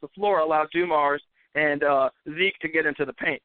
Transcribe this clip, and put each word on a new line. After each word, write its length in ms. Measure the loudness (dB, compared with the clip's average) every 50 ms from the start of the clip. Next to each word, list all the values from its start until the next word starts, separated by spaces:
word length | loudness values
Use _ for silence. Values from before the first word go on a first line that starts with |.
the 60 | -16 -16
floor, 320 | -8 -4 0 0 2 2
allowed 260 | 2 2 2 0 0 0
Dumars 500 | 0 -2 0 2 2 2 2 2 0 -2 -6 _ _ _ _ _ -2
and, 300 | 0 0 0 0 0 2
uh, 260 | 2 2 2 2 0 -2 _ -16
Zeke 320 | -8 -4 -2 -2 -2 -2 -4
to 100 | -6 -2
get 180 | 0 0 0
into 180 | 0 -2 -4 -6
the 80 | -6
paint. 280 | -6 -6 -6 -6 -6 -6 _